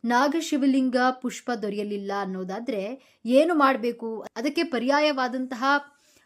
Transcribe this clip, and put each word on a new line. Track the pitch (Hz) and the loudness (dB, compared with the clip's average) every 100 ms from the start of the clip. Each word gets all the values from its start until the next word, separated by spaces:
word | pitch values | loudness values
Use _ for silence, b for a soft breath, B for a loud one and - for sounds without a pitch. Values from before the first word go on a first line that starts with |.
ನಾಗಶಿವಲಿಂಗ | 233 240 285 330 311 294 269 269 262 247 254 262 | 0 2 2 0 -2 0 2 2 2 2 2 0
ಪುಷ್ಪ | 247 - - 233 | -6 -8 -6 -4
ದೊರೆಯಲಿಲ್ಲ | 208 202 208 202 196 202 | -4 -4 -6 -6 -4 -4
ಅನ್ನೋದಾದ್ರೆ | 190 190 185 196 240 208 196 269 b b 226 | -4 -6 -6 -6 -4 -4 -6 -10 b b 4
ಏನು | 262 320 | 4 6
ಮಾಡ್ಬೇಕು? | 320 269 254 233 233 226 220 - - | 4 4 4 -2 -4 -8 -8 -10 -6
ಅದಕ್ಕೆ | 269 294 | -2 -2
ಪರ್ಯಾಯವಾದಂತಹ | 330 247 247 285 302 269 254 262 254 240 269 285 - b b b | -2 0 0 2 2 0 -2 -4 -6 -2 0 0 -2 b b b